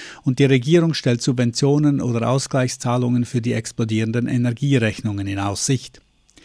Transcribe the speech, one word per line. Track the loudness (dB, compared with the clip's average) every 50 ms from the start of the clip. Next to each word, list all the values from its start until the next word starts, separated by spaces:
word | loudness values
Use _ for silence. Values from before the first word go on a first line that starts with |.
| -18 -18 -14 -8 -4
und | -2 2 2
die | 4
Regierung | 4 4 4 4 4 4 4 4 4 0
stellt | 0 0 0 0 0
Subventionen | 0 -2 0 0 0 0 0 0 2 2 2 4 2 2 2 0
oder | 0 -2 -2 -2 0 0
Ausgleichszahlungen | 0 0 -2 -2 -2 0 0 -2 -2 -4 -4 -2 0 0 0 2 2 0 0
für | 0 -2 -4 -2
die | -2 -2
explodierenden | -2 -4 -6 -4 -4 -2 0 0 0 0 0 0 -2 -2 0
Energierechnungen | 0 0 0 0 -2 -2 0 2 2 4 2 2 0 -2 -4 -4 -4 -4 -4
in | -4 -4 -4
Aussicht. | -4 -4 -4 -2 -2 0 -2 -2 -2 -8 -20 -20 _ _ _ _ _ _ _ -20 -20